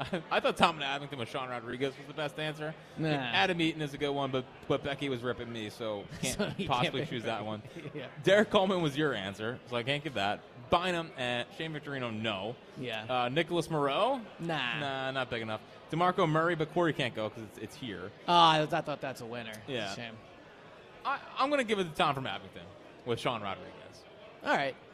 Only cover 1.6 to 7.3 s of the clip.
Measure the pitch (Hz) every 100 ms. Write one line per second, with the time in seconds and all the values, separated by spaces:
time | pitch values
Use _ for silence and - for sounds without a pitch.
1.6 | 117 123 135 135 139 147 147 156 156 151
2.6 | 151 156 - - 156 147 123 117 190 170
3.6 | 160 156 147 139 143 139 135 131 127 -
4.6 | - 139 143 139 143 123 123 120 120 117
5.6 | 104 - 113 101 92 - 151 - 202 -
6.6 | 165 123 160 131 147 127 110